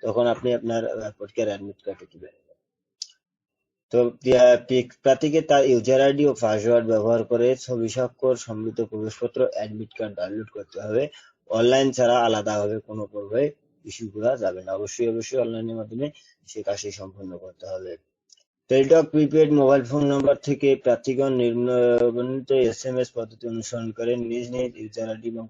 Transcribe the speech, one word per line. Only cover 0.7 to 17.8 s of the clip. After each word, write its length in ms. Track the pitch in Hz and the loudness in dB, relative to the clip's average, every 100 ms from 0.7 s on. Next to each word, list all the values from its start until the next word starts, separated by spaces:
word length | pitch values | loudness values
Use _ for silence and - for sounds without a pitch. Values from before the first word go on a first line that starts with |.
| 113 113 | -4 -4
আহ, 220 | 113 107 - | -6 -10 -12
পরীক্ষার 300 | 101 - 107 | -10 -4 -4
অ্যাডমিট 280 | 101 101 98 - | -4 -10 -14 -12
কার্ড 140 | 92 85 | -12 -14
দিবেন। 220 | 80 76 _ _ _ _ _ _ - - _ _ _ _ _ _ _ _ | -20 -20 _ _ _ _ _ _ -20 -20 _ _ _ _ _ _ _ _
তো, 80 | 120 120 - 123 127 | 0 2 0 2 6
আহ, 140 | 123 120 123 127 120 - | 8 6 4 -2 -2 -2
প্রার্থীকে 360 | 135 131 156 156 156 | 2 2 2 0 4
তার 140 | 143 139 | 4 4
ইউজার 280 | 123 110 131 139 | 4 4 4 4
আইডি 160 | 143 147 | 4 2
ও 20 | 131 | 2
পাসওয়ার্ড 420 | 110 110 110 120 113 | 0 0 2 2 4
ব্যবহার 300 | 113 107 117 110 | 0 2 0 0
করে 160 | 117 120 131 - | 2 2 0 -4
ছবি 220 | 123 113 120 | -4 -4 -4
স্বাক্ষর 400 | 123 - 131 123 - | -6 -2 -2 -2 -4
সমৃদ্ধ 340 | 107 110 110 110 | -8 -6 -6 -6
প্রবেশপত্র, 480 | 107 107 - 120 - 127 - | -6 -8 -6 -6 -2 -2 -2
অ্যাডমিট 360 | 107 107 110 - | -8 -10 -12 -10
কার্ড 160 | 107 98 | -10 -8
ডাউনলোড 300 | 95 107 104 104 | -8 -8 -12 -14
করতে 220 | 101 98 104 | -16 -12 -4
হবে। 180 | 110 147 - _ _ - 110 | -2 -4 -8 _ _ -6 0
অনলাইন 300 | 120 131 135 123 | 4 4 2 2
ছাড়া 180 | 120 123 117 | 2 4 2
আলাদাভাবে 520 | 110 104 104 104 110 | 0 -2 -2 -2 -6
কোনো 240 | - 110 101 | -8 -12 -10
পর্বে 320 | 104 101 113 147 151 _ _ 107 | -10 -6 -2 -2 -4 _ _ -18
ইস্যু 200 | 98 113 | -14 -12
করা 180 | 104 113 131 | -4 -2 0
যাবে 180 | 98 92 92 | -2 -4 -6
না। 60 | 95 | -6
অবশ্যই, 280 | 104 - 117 | -6 -4 -2
অবশ্যই 260 | 113 110 131 | -2 -4 -4
অনলাইনের 340 | 117 113 113 113 | -2 -4 -6 -8
মাধ্যমে 280 | 107 113 147 - _ _ - | -10 -8 -8 -10 _ _ -18
সে 100 | 110 101 | -10 -6
কাজটি 240 | 101 104 | -6 -8
সম্পন্ন 400 | 98 95 98 95 87 | -12 -14 -16 -16 -16
করতে 280 | 92 - - | -18 -18 -12
হবে। 220 | 92 | -12